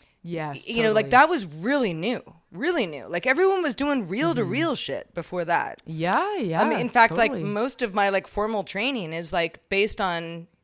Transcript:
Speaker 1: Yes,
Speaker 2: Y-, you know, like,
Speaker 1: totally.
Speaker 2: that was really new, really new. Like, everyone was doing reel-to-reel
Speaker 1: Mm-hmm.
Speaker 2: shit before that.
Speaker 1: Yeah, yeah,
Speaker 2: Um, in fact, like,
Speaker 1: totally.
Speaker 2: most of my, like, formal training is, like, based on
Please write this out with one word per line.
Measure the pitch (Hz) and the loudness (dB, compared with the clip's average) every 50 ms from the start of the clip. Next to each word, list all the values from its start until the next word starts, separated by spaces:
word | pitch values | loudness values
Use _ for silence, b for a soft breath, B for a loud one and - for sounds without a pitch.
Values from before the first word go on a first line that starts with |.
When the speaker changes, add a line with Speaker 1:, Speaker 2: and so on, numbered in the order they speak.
| b b b b | b b b b
Speaker 1:
Yes, | b 170 170 165 156 151 139 117 - - | b -8 -8 -6 -6 -6 -8 -10 -10 -6
Speaker 2:
Y-, | - | -2
you | 233 226 | 2 2
know, | 220 | 4
like, | 214 220 214 | 4 2 2
Speaker 1:
totally. | 139 | 6
Speaker 2:
that | 247 254 294 320 | 6 8 8 8
was | 359 269 196 | 4 0 -2
really | 160 147 156 170 233 285 285 247 190 165 | -6 -8 -6 -2 0 2 2 2 0 -2
new, | 160 170 226 247 180 - - - - _ _ | -2 -2 -2 -4 -4 -6 -12 -20 -20 _ _
really | 151 175 254 349 349 311 208 170 | -10 -4 -2 0 0 0 0 -2
new. | 151 135 110 98 | -4 -10 -10 -6
Like, | 170 175 - 262 | -6 -2 0 0
everyone | 262 302 370 381 392 370 | 2 4 4 4 4 2
was | 339 285 220 | 0 -2 -2
doing | - 277 294 285 262 202 156 | 0 0 0 0 -2 -2 -2
reel-to-reel | 185 240 311 339 330 247 214 175 208 277 330 330 | -2 0 0 0 2 0 0 0 0 0 0 0
Speaker 1:
Mm-hmm. | - | -2
Speaker 2:
shit | - - - 135 98 - _ - | -2 -4 -6 -6 -8 -8 _ -10
before | 170 160 - 175 180 170 | -10 -10 -6 -6 -4 -2
that. | 165 170 143 - - - - - | 0 0 0 0 -2 -8 -12 -12
Speaker 1:
Yeah, | - 160 156 160 175 202 277 359 415 415 370 | -10 -6 -4 -2 0 0 0 0 -2 -2 -4
yeah, | 233 175 160 170 | -2 -2 2 2
Speaker 2:
Um, | 220 226 | 2 2
in | - 214 247 233 | 2 0 -2 0
fact, | - 247 226 226 160 233 | 6 6 6 6 6 4
like, | 226 214 | 2 2
Speaker 1:
totally. | 262 185 156 151 | 2 -2 -4 -4
Speaker 2:
most | 208 208 233 269 - - | -2 -2 -2 -2 -2 -4
of | 254 208 180 | -4 -4 0
my, | 214 202 196 | 2 2 2
like, | 196 190 - - | 2 0 -2 -2
formal | - 208 208 220 226 208 180 | -4 -4 -2 -2 -2 -4 -4
training | - - 196 220 269 277 233 180 156 160 | -4 -6 -4 -2 -2 -2 -4 -6 -6 -6
is, | 165 170 165 | -6 -4 -2
like, | 190 175 170 165 - - _ - | 0 0 -2 -2 -4 -10 _ -2
based | 202 196 208 208 - - | 0 2 2 2 0 0
on | 202 185 170 170 170 165 170 165 165 - _ _ | -2 -2 -2 -4 -6 -8 -10 -12 -14 -16 _ _